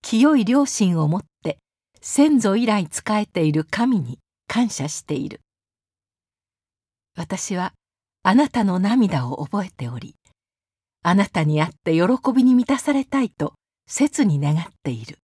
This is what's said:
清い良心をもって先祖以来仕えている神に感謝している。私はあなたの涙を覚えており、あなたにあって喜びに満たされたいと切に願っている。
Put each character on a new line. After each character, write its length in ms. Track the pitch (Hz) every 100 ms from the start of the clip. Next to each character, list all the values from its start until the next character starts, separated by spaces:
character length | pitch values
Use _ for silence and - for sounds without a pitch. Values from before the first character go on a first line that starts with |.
清 320 | - 220 277 294
い 100 | 208
良 200 | 262 277
心 320 | - 196 170
を 80 | 151
も 100 | 175
っ 40 | - _
て 140 | - - _ _ _ _
先 420 | - - 302 285
祖 140 | 220 202
以 120 | 240
来 200 | 208 160
仕 100 | - -
え 160 | 214 214
て 180 | -
い 80 | 156
る 120 | 151
神 360 | 156 - 247 226
に 200 | 123 127 _ _ _
感 220 | 226 240
謝 180 | - 147
し 140 | -
て 140 | - 143
い 120 | -
る。 140 | - _ _ _ _ _ _ _ _ _ _ _ _ _ _ _ _ _ -
私 380 | 170 185 - 180
は 180 | 180 _ _ _ _ _
あ 140 | 185 220
な 140 | 285
た 140 | 254
の 140 | 202 185
涙 500 | 196 247 208 160 123
を 160 | 135
覚 220 | 143 202 190
え 60 |
て 180 | _ 120
お 80 | 123
り、 160 | - - _ _ _ _ _ _ _ _
あ 140 | 170 190
な 100 | 196
た 180 | -
に 160 | 151 151
あ 60 | 156
っ 40 | -
て 100 | -
喜 100 | 160 180 254 277 254
び 80 |
に 100 | 254
満 140 | 247 247
た 100 | 277
さ 160 | -
れ 100 | 277
た 180 | 262 277
い 100 | 247
と 240 | _ 143 _ _ _ _
切 320 | - 294 -
に 160 | 226 147
願 160 | 143 156
っ 120 | 165 _
て 80 | 143
い 120 | 117
る。 140 | 110 -